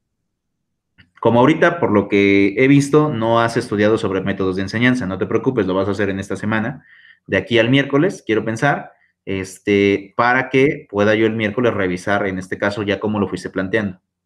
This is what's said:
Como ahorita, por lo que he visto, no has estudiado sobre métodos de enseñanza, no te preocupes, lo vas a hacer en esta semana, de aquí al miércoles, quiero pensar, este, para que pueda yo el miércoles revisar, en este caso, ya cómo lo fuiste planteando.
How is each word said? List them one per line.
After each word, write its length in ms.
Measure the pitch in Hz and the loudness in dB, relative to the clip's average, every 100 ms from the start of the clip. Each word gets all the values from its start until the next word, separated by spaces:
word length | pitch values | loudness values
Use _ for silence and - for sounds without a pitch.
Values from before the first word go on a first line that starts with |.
| _ _ _ _ _ _ _ _ _ _ _ _ | _ _ _ _ _ _ _ _ _ _ _ _
Como 220 | 113 120 | 0 4
ahorita, 360 | 135 160 175 170 | 4 4 2 0
por 140 | 110 | 0
lo 160 | 104 98 | 0 2
que 460 | 101 101 98 98 101 | 2 4 4 2 2
he 120 | 135 | 4
visto, 400 | 143 139 151 151 | 4 4 2 2
no 320 | 113 113 117 | 0 0 2
has 160 | 113 127 | 2 -2
estudiado 400 | - 104 107 110 | -2 0 2 2
sobre 240 | 101 95 | 0 -2
métodos 340 | 92 95 95 92 | -4 -2 -2 -4
de 60 | |
enseñanza, 460 | 98 110 123 123 92 | -4 0 0 0 -2
no 100 | 92 | -6
te 80 | 98 | -2
preocupes, 400 | 110 135 127 92 | -2 -2 -2 0
lo 80 | |
vas 160 | 92 98 | 0 -2
a 20 | |
hacer 180 | 98 98 | -2 -4
en 120 | 95 | -4
esta 160 | 98 98 | -8 -8
semana, 480 | 104 110 113 - - _ - _ - | -4 -2 -4 -8 -16 _ -20 _ -4
de 80 | 98 | -2
aquí 240 | - 113 | 2 2
al 100 | 117 | 4
miércoles, 540 | 139 135 139 180 190 - | 2 2 0 0 -2 -2
quiero 200 | 107 110 | -2 -2
pensar, 480 | 113 143 180 - _ _ _ - | -2 -2 -2 -6 _ _ _ -8
este, 880 | 95 92 - - 101 101 98 98 - | -8 -8 -6 0 4 4 2 -2 -2
para 340 | 120 127 131 | 0 2 0
que 380 | 135 143 151 - | 2 2 0 -6
pueda 260 | 101 104 110 | 0 2 2
yo 100 | 110 | 0
el 100 | 110 | 0
miércoles 380 | 107 104 120 | -4 -2 -2
revisar, 540 | 101 95 90 - 101 101 | 0 -2 -4 -2 -2 -2
en 120 | 92 | -6
este 180 | 92 95 | -8 -4
caso, 260 | 101 104 | -4 -2
ya 180 | 101 98 | -4 -2
cómo 180 | 107 104 | -2 -2
lo 80 | 95 | -4
fuiste 220 | 90 95 | -4 -8
planteando. 500 | 95 95 110 101 90 _ _ | -6 -4 -2 -4 -8 _ _